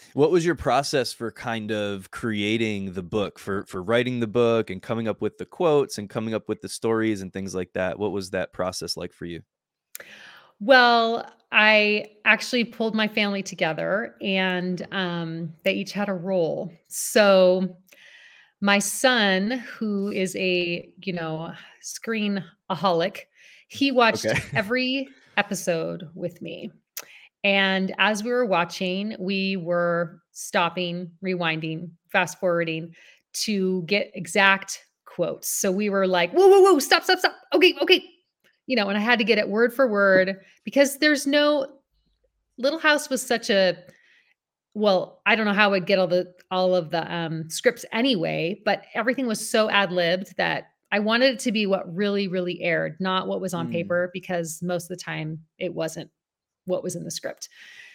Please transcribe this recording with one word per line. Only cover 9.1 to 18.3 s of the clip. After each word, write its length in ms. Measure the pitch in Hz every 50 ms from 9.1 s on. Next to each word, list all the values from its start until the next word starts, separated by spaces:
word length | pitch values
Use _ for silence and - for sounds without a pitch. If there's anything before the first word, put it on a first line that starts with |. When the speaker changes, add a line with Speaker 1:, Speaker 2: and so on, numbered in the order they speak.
| _
Speaker 1:
for 120 | - 90
you? 180 | 85 85 80 - _ _ _ _ _ _ _ _ _ - - - - - - - - - - - _ _ -
Speaker 2:
Well, 720 | 208 214 277 254 247 240 240 233 226 226 233 233 - - - _ _ -
I 560 | - 220 214 214 214 214 208 208 208 214 - - _ _ -
actually 380 | 220 214 214 - - - 247 226
pulled 300 | 233 - - 233 226 214
my 120 | 220 214
family 360 | 214 214 226 208 202 196 196 190
together 720 | - 180 165 180 160 156 151 165 165 180 208 233 226 - -
and, 640 | - 202 190 190 190 185 180 180 180 185 180 170 - -
um, 640 | 185 196 185 175 175 170 165 165 165 165 170 156 165 _ -
they 100 | 196 190
each 180 | 196 196 196
had 180 | - 196 208 202
a 40 | 190
role. 600 | 180 165 190 190 185 165 151 147 151 - 165 - _ _
So 880 | - - - - - - 220 208 202 196 190 185 180 180 190 190 180 180 - _ _ _ _ - - - - - -